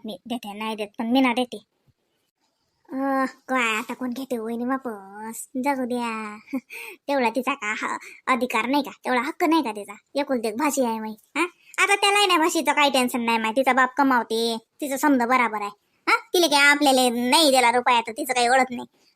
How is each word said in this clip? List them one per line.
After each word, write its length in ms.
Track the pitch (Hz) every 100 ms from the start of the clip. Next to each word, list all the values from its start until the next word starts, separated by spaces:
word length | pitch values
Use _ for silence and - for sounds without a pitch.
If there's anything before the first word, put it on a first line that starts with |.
| 220
मी 120 | 196 226
देते, 280 | 233 208
नाही 220 | 202 220 214
देत, 120 | 208 -
पण 80 | 226
मीना 260 | 254 262
देते. 240 | 233 247 208 - _ _ _ _ _ _ _ _ _ _ _ _
अं, 360 | 262 277 269 254
काय 520 | - - 262 226 220
आता 160 | 240
कोण 160 | 247 254
घेते 280 | 240 269 233
वहिनी 280 | 220 233 247
वापस? 840 | 262 254 202 196 202 220 226 - 262
जाऊ 280 | 277 269 247
द्या. 520 | 247 233 220 214 214 -
<laughs> 120 | 262 - 480 480 370 -
तेवढा 220 | 277 233
तिचा 240 | 247 262
का 200 | 269 208
ह-, 240 | 220 - 226 - - -
अधिकार 380 | 254 247 233 233
नाही 180 | 285
का? 80 | 214 - -
तेवढा 160 | 247
हक्क 220 | 269 -
नाही 200 | 349 320
का 80 | 254
तिचा? 220 | 208 202 208 _ 285
एकुलती 320 | 285 254 220
एक 100 | 214
भाची 280 | 294 269 240
आहे 140 | 220
माई, 120 | 220
हा? 320 | 214 _ 285 349 - _ -
आता 120 | 381 403
त्याला 300 | 403 403 403
नाही 140 | 349
भाषेचं 340 | 320 330 285
काही 180 | 294 285
टेन्शन 300 | 262 247 247
नाही 160 | 233 233
माय, 140 | 220
तिचा 220 | 220 262
बाप 160 | 254 254 -
कमावते, 600 | 269 247 226 226 233 226 - _
तिचं 160 | 294 269
समजा 280 | 302 269 233
बराबर 360 | 254 226 208
आहे, 100 | 202 - _ _ -
हा? 100 | 466 -
तिला 140 | 370 330
काय 120 | 285
आपल्याला 420 | 285 285 294 262 254 240 247
नाही 220 | 302 302
दिला 200 | 262 240
रुपया 300 | 247 240 240
तर 100 | 226
तिचं 220 | 226 254
काही 140 | 247 240
ओळख 240 | 262 247
नाही. 140 | 247 247 _ _